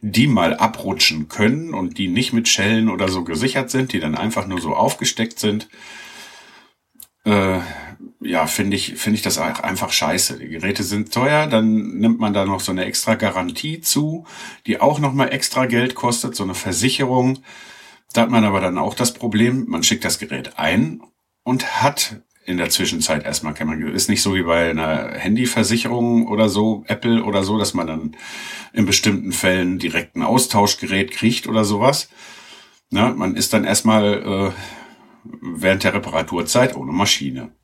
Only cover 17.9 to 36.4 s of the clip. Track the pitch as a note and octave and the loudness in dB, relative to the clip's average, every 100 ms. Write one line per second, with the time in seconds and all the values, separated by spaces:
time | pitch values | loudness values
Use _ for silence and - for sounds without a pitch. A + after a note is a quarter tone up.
17.9 | - _ - A#2 A#2 G#2+ G2 F#2 F2+ D#2+ | -20 _ 0 4 4 4 2 0 0 -2
18.9 | - - - A2+ G#2+ A#2 C3 B2 E2 E2 | 0 -2 -2 -2 2 4 2 -2 0 0
19.9 | A2+ - - D#2 C2+ - - - F2+ D#3 | 0 -2 -4 -6 -8 -10 -4 0 2 2
20.9 | - - _ _ _ - C3 - - C#3+ | -2 -14 _ _ _ -4 -2 -2 0 0
21.9 | C#3+ - G#2 _ _ - F2+ E2+ - F#2 | 0 -6 -6 _ _ -6 -4 -2 0 -2
22.9 | E2+ - D#2 - - D2+ D2 D2+ D#2 D#2 | -2 -2 -2 -2 -6 -6 -6 -4 -4 -4
23.9 | F2 F#2 G2+ G2+ F#2+ E2 E2+ E2+ D#2 D#2 | -2 0 2 2 0 2 2 2 0 -2
24.9 | D2+ A#1 - F#2 A2 B2 - G#2+ A#2 A#2 | -2 -4 -6 0 2 2 0 2 2 0
25.9 | A#2+ A#2+ A#2 A2+ G#2 A2 F#2+ G#2+ G#2+ - | 0 2 2 2 2 2 4 0 0 -4
26.9 | G#2+ A#2 A2+ A2+ G2+ F#2+ G#2+ G2 - E2 | -4 2 2 2 0 0 0 0 -2 -4
27.9 | D#2+ D#2 - - - - - - - G2 | -6 -8 -10 -16 -14 -12 -14 -10 0 2
28.9 | F#2+ - G2 F#2+ F2 F#2 F#2 F2+ F#2 F2 | 4 2 0 -2 -2 0 2 0 0 -2
29.9 | - - - D#2 B2+ - G#2+ G#2 - - | -4 -6 -4 2 2 2 2 2 2 -2
30.9 | F#2+ F#2+ - A2+ A#2 - A2 G#2 G#2 B2 | -2 -2 2 2 2 0 0 2 2 2
31.9 | D3 - - - - - - - _ _ | 2 -4 -14 -20 -20 -20 -20 -20 _ _
32.9 | G2 A#2 - F#2+ E2+ - A2 - G2+ A2+ | 0 2 2 -2 0 0 2 2 2 4
33.9 | A2 G#2 G2+ - G2 G2 F#2 - - - | 4 4 0 -2 0 -2 -4 -14 -16 -20
34.9 | - - - - - F2 D#2+ D#2 F#2+ F#2+ | -20 -20 -20 -20 -14 -10 -2 2 2 2
35.9 | - - D#2+ D#2+ F2 | 0 -2 -2 -2 -4